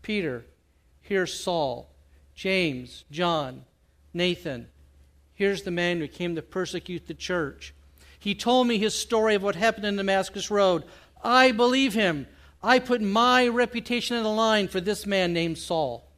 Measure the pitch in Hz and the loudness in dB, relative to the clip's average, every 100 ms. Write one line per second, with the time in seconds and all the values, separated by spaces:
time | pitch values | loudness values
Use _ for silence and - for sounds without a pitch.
0 | - 214 165 123 - _ _ _ _ _ | -4 -4 -4 -6 -12 _ _ _ _ _
1 | - 196 175 - - 170 139 120 - _ | -4 -4 -2 -4 -4 -2 -2 -4 -12 _
2 | _ _ _ - 190 190 170 127 123 - | _ _ _ -8 -2 0 0 -4 -12 -20
3 | _ 147 175 165 135 131 - _ _ _ | _ -2 0 0 -4 -10 -20 _ _ _
4 | _ 170 180 175 160 123 117 _ _ _ | _ -2 -2 -2 -6 -10 -12 _ _ _
5 | _ _ _ _ 202 196 196 175 175 175 | _ _ _ _ -2 -2 -4 -2 0 -2
6 | 147 - 175 160 - 185 180 175 - 170 | -4 -6 -4 -4 -6 -6 -6 -8 -8 -12
7 | - 156 - 180 143 - - - - _ | -10 -12 -4 -2 -4 -8 -20 -20 -20 _
8 | - - 202 202 240 254 240 226 214 - | -20 -8 -6 -2 2 4 4 2 0 -2
9 | - 226 220 208 202 175 226 220 208 202 | -2 0 2 2 0 0 0 0 -4 -2
10 | 196 190 185 202 - 208 196 170 - - | 0 0 0 -8 -2 2 4 2 -4 -20
11 | - - 226 247 262 226 240 262 269 208 | -20 -8 2 6 6 4 4 4 2 2
12 | 196 151 127 - - _ 202 254 247 240 | 0 0 -8 -18 -20 _ 2 2 4 0
13 | 202 214 240 254 247 240 233 233 - 240 | 2 4 4 4 4 2 0 -2 -4 -4
14 | - 240 214 214 226 214 190 185 180 202 | -2 -2 0 2 4 2 2 -2 -2 -4
15 | 202 196 175 170 170 165 - 165 139 117 | 0 0 2 0 -2 -4 -4 -2 -2 -6
16 | - | -16